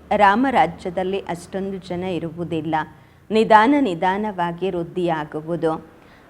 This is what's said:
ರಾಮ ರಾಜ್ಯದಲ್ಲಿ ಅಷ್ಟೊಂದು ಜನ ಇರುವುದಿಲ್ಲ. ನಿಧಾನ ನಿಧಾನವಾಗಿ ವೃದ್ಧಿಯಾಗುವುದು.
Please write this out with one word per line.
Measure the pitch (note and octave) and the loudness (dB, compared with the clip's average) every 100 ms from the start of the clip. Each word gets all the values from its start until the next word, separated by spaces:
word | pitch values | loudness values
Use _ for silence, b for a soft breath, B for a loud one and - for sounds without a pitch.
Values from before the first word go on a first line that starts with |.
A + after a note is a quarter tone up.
| - G3+ | -2 4
ರಾಮ | G3 G#3 C4+ | 4 4 2
ರಾಜ್ಯದಲ್ಲಿ | G#3 E3 E3+ F#3 F3+ F#3 F#3+ | 2 2 0 -8 -4 -4 -4
ಅಷ್ಟೊಂದು | - E3+ - F#3+ G3 F#3+ | -6 -10 -8 -8 -6 -8
ಜನ | - F3 | -8 -6
ಇರುವುದಿಲ್ಲ. | F#3 E3 E3 E3+ D#3+ D#3+ D#3 D#3 D3+ b b b b | -4 -4 -6 -8 -6 -4 -2 -2 -4 b b b b
ನಿಧಾನ | G#3+ A3 G#3+ A#3 C#4+ | 2 6 6 8 4
ನಿಧಾನವಾಗಿ | B3 E3 F#3 G3 G#3+ F3+ F3 E3+ F#3+ | 2 0 0 0 -4 -4 -4 -2 -4
ವೃದ್ಧಿಯಾಗುವುದು. | F3+ D#3+ F3+ E3+ D#3 D3+ D3+ D#3+ E3+ D#3+ D#3+ - b b b | -4 -4 -2 -2 -2 -4 -8 -6 -4 -2 -4 -8 b b b